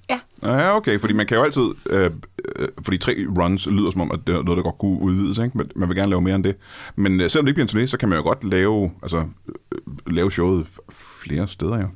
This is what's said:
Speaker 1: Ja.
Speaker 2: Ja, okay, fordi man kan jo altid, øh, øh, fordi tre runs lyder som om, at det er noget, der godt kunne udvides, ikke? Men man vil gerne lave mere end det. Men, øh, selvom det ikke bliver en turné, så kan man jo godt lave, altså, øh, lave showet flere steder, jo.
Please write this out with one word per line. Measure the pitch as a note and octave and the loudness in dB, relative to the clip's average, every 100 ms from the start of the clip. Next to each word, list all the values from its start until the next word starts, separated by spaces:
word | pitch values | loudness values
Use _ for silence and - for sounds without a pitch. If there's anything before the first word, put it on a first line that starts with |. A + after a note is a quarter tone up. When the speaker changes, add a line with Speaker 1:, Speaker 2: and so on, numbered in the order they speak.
| - | -6
Speaker 1:
Ja. | B3 - - | -6 -6 -8
Speaker 2:
Ja, | G#2 B2+ F3+ G#3 | -2 2 2 2
okay, | G#3 G#2 | 2 0
fordi | G#2+ | 0
man | G#2 G#2 | 0 2
kan | A#2 | 2
jo | |
altid, | D3 C#3 A#2 - - | 2 2 0 -2 -2
øh, | G2 F2+ D#2+ - - - - | 2 2 0 -14 -12 -10 -6
øh, | - - | -6 -6
fordi | - F#2 | -4 -2
tre | - A#2 F#2+ F2+ | 0 -2 0 0
runs | F2 F#2+ - | 2 2 2
lyder | G2+ F#2 | 2 2
som | F#2 | 0
om, | E2 | -2
at | - - | -2 0
det | |
er | E2+ | 0
noget, | F2 F2 | 2 0
der | |
godt | E2 - | 0 -2
kunne | G2+ F2+ | 0 0
udvides, | F#2+ F#2+ G2 G2+ | 2 2 0 0
ikke? | A#2+ A#2 | -2 -2
Men | - - | -6 -2
man | F2+ | -2
vil | F2+ | 0
gerne | G2+ | 2
lave | F#2 | 2
mere | F2+ | 2
end | G2 | 2
det. | F#2+ G2 - - - - | 0 -2 -10 -18 -12 0
Men, | G2 F#2 | 2 4
øh, | E2+ | 2
selvom | D3+ C#3 | 2 2
det | |
ikke | D3 A#2+ | 2 2
bliver | G#2+ | 2
en | |
turné, | C3 | 0
så | - | 0
kan | G#2+ | 0
man | E2 | 2
jo | |
godt | D#2 A2 | 0 0
lave, | G2+ F#2 G2 G#2+ F#2 - | 0 2 2 2 0 -4
altså, | - E2 | -4 -2
øh, | D#2 - - - - - - C#2 - | -4 -8 -16 -16 -10 -12 -10 -12 -4
lave | E2 G2 | 0 0
showet | F2+ F2+ F#2 D#2+ - - - - - - | 2 2 2 -2 -10 -20 -20 -20 -16 -6
flere | C#2+ G#2 | -4 -4
steder, | - D#2 A2+ | -4 -2 -2
jo. | F#2 | -4